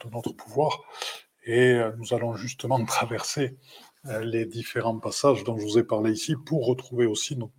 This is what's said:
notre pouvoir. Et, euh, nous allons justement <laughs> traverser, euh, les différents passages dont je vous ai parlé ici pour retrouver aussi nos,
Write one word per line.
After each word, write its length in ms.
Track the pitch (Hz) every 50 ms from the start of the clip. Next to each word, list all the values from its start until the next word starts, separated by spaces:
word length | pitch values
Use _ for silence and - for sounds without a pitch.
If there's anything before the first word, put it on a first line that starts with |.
| - 117
notre 220 | 110 117 - -
pouvoir. 500 | - - - - - 135 151 151 - - - - - - - - - - - _ _ _ _
Et, 300 | 117 113 120 127 127 123
euh, 180 | 120 117 110 107 117
nous 160 | 113 - 123
allons 200 | 113 117 117 117
justement 480 | 101 127 123 - - - 120 131 127 113
<laughs> 0 |
traverser, 720 | - - - 110 113 117 107 - - - 147 139 127 131 - _ - - - - - _ _ - 127
euh, 120 | 110 110
les 260 | 113 117 113 113 113
différents 540 | - 110 117 113 - - 117 107 113 113 110
passages 440 | - 110 - - - 143 131 - -
dont 140 | 120 117 110
je 60 | 104
vous 160 | 104 104 117
ai 40 | 113
parlé 280 | - 117 107 107 110
ici 240 | 110 107 - - 156
pour 320 | - - - 160 151 120 120
retrouver 400 | 127 127 - - 123 120 120 113
aussi 280 | 107 - - - 143
nos, 160 | 123 113 - -